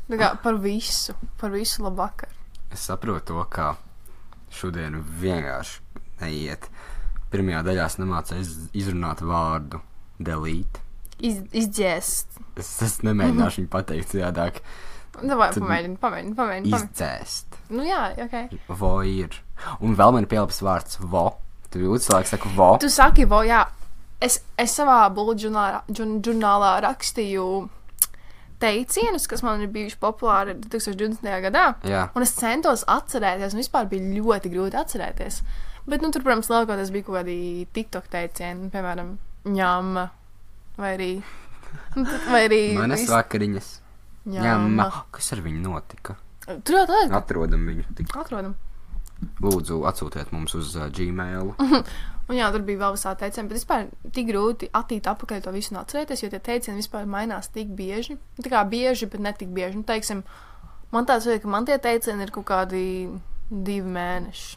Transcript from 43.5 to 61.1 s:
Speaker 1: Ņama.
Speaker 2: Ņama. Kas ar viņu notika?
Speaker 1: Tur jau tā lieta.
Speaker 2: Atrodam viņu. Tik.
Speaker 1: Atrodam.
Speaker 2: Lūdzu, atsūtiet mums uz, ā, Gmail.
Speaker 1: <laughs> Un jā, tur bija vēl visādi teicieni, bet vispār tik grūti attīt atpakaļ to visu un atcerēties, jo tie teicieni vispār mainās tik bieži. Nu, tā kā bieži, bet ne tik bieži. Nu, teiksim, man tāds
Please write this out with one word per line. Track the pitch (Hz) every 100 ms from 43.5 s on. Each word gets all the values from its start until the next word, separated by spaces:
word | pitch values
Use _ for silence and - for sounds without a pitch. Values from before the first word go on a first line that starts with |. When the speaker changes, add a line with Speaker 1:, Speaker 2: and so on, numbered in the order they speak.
| 98 - - - - - -
Speaker 1:
Ņama. | - 190
Speaker 2:
Ņama. | 117 110 107 107 98 - -
Kas | - -
ar | 110
viņu | 85 80
notika? | 92 80 - - - 95 - -
Speaker 1:
Tur | - 180 - 359
jau | 370
tā | 403
lieta. | 339 190
Speaker 2:
Atrodam | - - 82 82 82
viņu. | 82 -
Tik. | - - 269
Speaker 1:
Atrodam. | 320 220 196 202 - - - - - - - -
Speaker 2:
Lūdzu, | 101 92 80 82
atsūtiet | 76 - 76 73 73
mums | 80 78 -
uz, | 73
ā, | 87 76
Gmail. | 73 87 90 90 92 -
Speaker 1:
<laughs> | - 269 269 - - - -
Un | - 247
jā, | 214
tur | 214
bija | 202 202
vēl | 202 196
visādi | 190 190
teicieni, | 196 208 208
bet | 220
vispār | - 269 202 - - -
tik | 233
grūti | 202 208 233 196
attīt | 214 226 220 -
atpakaļ | 214 - 208
to | 190
visu | 196 208
un | 190
atcerēties, | 185 285 302 262
jo | 208
tie | 196
teicieni | 214 240 240 202
vispār | 208 214
mainās | 208 202 226 202 -
tik | 226 208 190
bieži. | 190 202 - 285
Nu, | - - 247
tā |
kā | 247
bieži, | 196 233 254 247 214
bet | 202
ne | 208 208
tik | 190
bieži. | 185 180 196
Nu, |
teiksim, | 214 220 220 202 190 - - - - - -
man | 226
tāds | 247